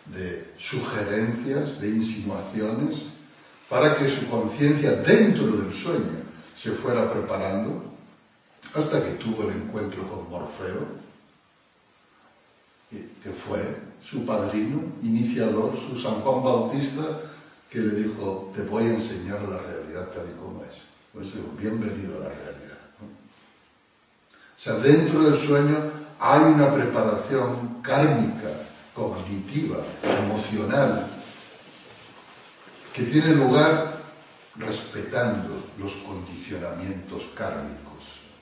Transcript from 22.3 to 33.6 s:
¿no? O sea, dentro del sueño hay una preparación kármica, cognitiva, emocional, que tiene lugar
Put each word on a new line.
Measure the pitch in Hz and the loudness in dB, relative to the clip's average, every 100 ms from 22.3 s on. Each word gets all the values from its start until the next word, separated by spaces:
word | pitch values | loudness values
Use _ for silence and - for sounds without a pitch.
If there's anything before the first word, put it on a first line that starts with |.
| - 78 - - - - - | -10 -14 -16 -18 -20 -20 -20
¿no? | - | -20
O | - - _ _ _ _ _ _ _ _ _ _ _ - - | -20 -20 _ _ _ _ _ _ _ _ _ _ _ -20 -10
sea, | 127 110 | -4 4
dentro | 135 160 156 156 | 8 8 8 6
del | 151 131 | 6 6
sueño | 143 143 147 151 - - - - | 4 6 6 4 0 -6 -14 -2
hay | - 151 | 6 8
una | 160 151 139 | 10 8 6
preparación | 127 117 113 110 104 - 135 120 120 120 - | 4 2 2 2 0 0 0 0 -2 -6 -8
kármica, | - 170 147 117 104 - 107 - - - - | 0 4 6 4 2 -2 -6 -8 -12 -18 -14
cognitiva, | - 113 92 92 98 104 143 151 - - - | -6 -4 -4 -6 -6 -4 -2 -2 -2 -6 -4
emocional, | - 101 101 104 - 107 98 139 120 - - - - - - - - - - - - - - - - - - - - - | 0 2 0 -2 -2 -2 0 4 4 2 -4 -10 -16 -18 -20 -20 -20 -20 -20 -20 -20 -20 -20 -20 -20 -20 -20 -20 -12 -6
que | |
tiene | - 151 156 143 | 2 4 8 8
lugar | 127 143 | 8 8